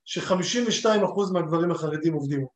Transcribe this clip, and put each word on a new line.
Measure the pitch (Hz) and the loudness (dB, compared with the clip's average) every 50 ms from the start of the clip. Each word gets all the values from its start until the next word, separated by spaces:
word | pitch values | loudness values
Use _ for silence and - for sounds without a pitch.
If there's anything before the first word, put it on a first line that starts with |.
| _ - | _ -10
שחמישים | - 180 156 - 190 180 175 - - 247 240 | -8 -6 -2 0 0 0 0 0 0 0 0
ושתיים | 220 196 - - 220 214 208 196 | 0 0 0 2 2 4 4 2
אחוז | 180 - 196 202 185 185 | 2 0 0 -2 0 0
מהגברים | 175 165 151 160 165 170 175 | -2 0 0 0 0 2 2
החרדים | 165 156 156 156 151 151 156 170 156 | 0 -2 -2 -4 -4 0 0 0 0
עובדים | 147 139 139 147 139 135 131 _ | 0 -2 -2 -2 -2 -4 -6 _